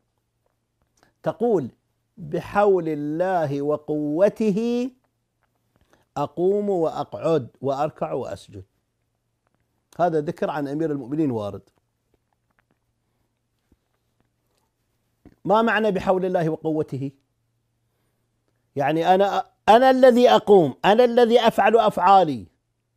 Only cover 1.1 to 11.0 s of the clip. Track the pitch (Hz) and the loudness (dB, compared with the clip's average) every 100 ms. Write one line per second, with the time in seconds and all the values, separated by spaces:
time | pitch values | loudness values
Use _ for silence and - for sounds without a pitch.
1.1 | _ 156 - 240 196 120 - _ _ _ | _ -10 -4 -2 -2 -4 -12 _ _ _
2.1 | - 151 170 - 208 208 185 160 151 147 | -20 -12 -10 -6 0 2 2 -2 -6 -6
3.1 | 156 185 180 151 139 143 147 - 151 147 | -4 -2 -2 -4 -4 -4 -6 -6 -6 -4
4.1 | 156 202 208 220 196 233 240 254 - _ | 0 0 0 -2 -2 -2 -4 -6 -10 _
5.1 | _ _ _ _ _ _ _ _ _ _ | _ _ _ _ _ _ _ _ _ _
6.1 | - 143 - 185 208 202 185 156 139 143 | -10 -8 -4 -2 -2 -2 -2 -4 -4 -10
7.1 | - 151 160 113 _ 127 135 151 - 156 | -6 -2 -2 -4 _ -8 -4 -6 -6 -8
8.1 | 156 117 - - 104 92 _ _ _ _ | -8 -10 -12 -16 -20 -20 _ _ _ _
9.1 | _ _ _ _ _ _ _ _ - 175 | _ _ _ _ _ _ _ _ -4 -2
10.1 | 160 151 - 190 151 143 147 160 143 | -2 -6 -6 -6 -6 -8 -6 -6 -6